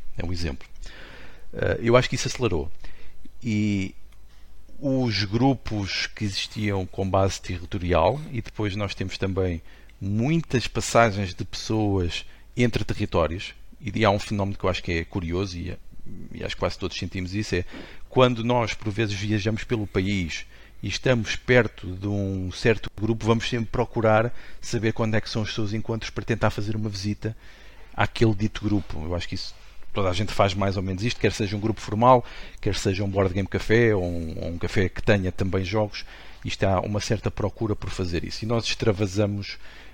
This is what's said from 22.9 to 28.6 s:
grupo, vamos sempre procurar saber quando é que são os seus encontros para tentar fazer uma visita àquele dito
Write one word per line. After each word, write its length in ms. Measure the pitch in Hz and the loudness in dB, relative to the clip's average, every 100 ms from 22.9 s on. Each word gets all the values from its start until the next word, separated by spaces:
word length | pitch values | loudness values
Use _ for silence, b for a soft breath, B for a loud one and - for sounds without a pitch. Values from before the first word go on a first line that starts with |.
| - | -2
grupo, 280 | 107 117 107 | 0 2 4
vamos 240 | 113 - | 2 2
sempre 200 | 120 110 | -2 0
procurar 640 | 123 113 120 110 107 117 - B B | 0 0 4 6 6 4 -2 B B
saber 320 | - 117 110 | -4 0 2
quando 220 | - 110 110 | 2 2 2
é 60 | |
que 80 | - | 0
são 120 | 117 | -2
os 120 | 101 | -2
seus 200 | - 104 | 0 0
encontros 360 | 110 - 113 - | 0 -2 -4 -4
para 140 | - | -4
tentar 260 | - 113 107 | -2 2 2
fazer 240 | - 104 104 | 2 -2 -2
uma 120 | 107 | -2
visita 460 | 98 101 104 110 - B B B B B | -2 -4 -2 -4 -6 B B B B B
àquele 400 | B 104 - 113 | B 0 4 4
dito 300 | 104 107 - | 4 0 0